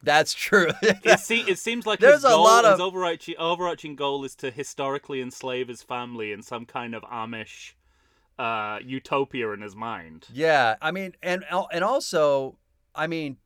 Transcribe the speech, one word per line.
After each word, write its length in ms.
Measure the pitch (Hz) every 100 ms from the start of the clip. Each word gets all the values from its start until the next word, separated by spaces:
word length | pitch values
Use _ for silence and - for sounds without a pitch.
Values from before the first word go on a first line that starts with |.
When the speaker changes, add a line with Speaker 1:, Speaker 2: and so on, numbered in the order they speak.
Speaker 1:
That's 300 | 143 151 151
true. 340 | - - 208 170 -
<laughs> 60 |
Speaker 2:
It 380 | 220 196 214 214
se-, 240 | - 226 202
it 100 | 180
seems 280 | - 233 220
like 140 | 208
Speaker 1:
There's 140 | 240 294
Speaker 2:
his 100 | 269
Speaker 1:
a 40 |
Speaker 2:
goal, 140 | 220
Speaker 1:
lot 220 | 220 226 226
Speaker 2:
his 80 |
Speaker 1:
of 80 | 185
Speaker 2:
overarching, 540 | 185 185 180 165 - 156
overarching 560 | 165 175 180 160 156 139
goal 300 | 143 139 135
is 100 | -
to 160 | 139
historically 720 | 113 135 - 139 139 - 139
enslave 480 | 127 - 131 127 123
his 120 | 120
family 500 | - 123 123 117 107
in 80 | 101
some 220 | 110 120 117
kind 280 | 131 117
of 100 | 113
Amish, 720 | - 117 113 113 110 - - _ _ _ _ _ _ -
uh, 420 | 120 113 107 107
utopia 680 | 127 131 - 139 135 135 113
in 100 | 101
his 140 | 104 98
mind. 500 | 113 104 82 80 -
Speaker 1:
Yeah, 420 | 123 160 147 120 110
I 100 | 156
mean, 240 | 180 190 _
and 220 | 175 180 151
al-, 200 | 180 254
and 120 | 170 196
also, 720 | 269 - 175 147 139 135 - _ _ _
I 140 | - 156
mean 300 | 165 147 131